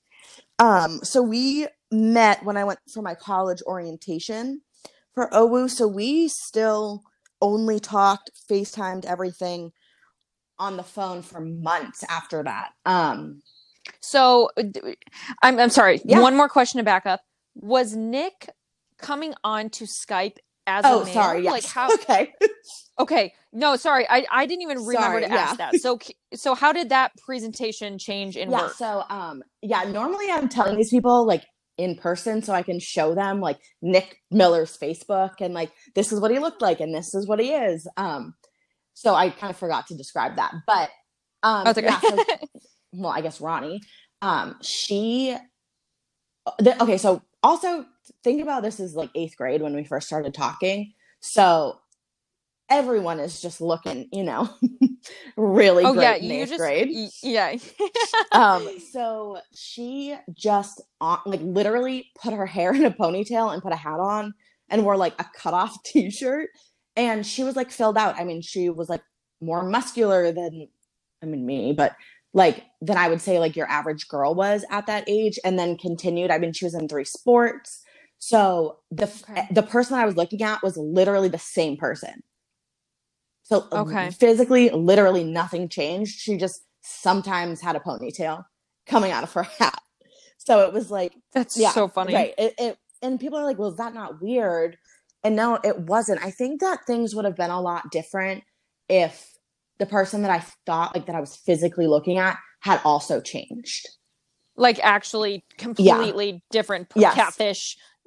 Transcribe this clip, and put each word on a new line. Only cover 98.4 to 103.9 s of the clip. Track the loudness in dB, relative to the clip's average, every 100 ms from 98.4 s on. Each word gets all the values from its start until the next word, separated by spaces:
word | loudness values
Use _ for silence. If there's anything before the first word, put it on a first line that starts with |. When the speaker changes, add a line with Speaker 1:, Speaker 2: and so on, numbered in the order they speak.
| _ _ _ _ 0
Speaker 1:
if | 2 2 -4 -20 _ _ _ _ _
the | -2
person | 0 0 -2
that | 0
I | 0 -2 _ -4
thought, | -2 -2
like, | -4 -6
that | -8
I |
was | -10 -8
physically | 0 2 0 0 2
looking | 2 2 0
at | 0 -2 -14 _
had | 0 2
also | 4 2 0 -4
changed. | -4 -12 -12 -14 -12 -12 -12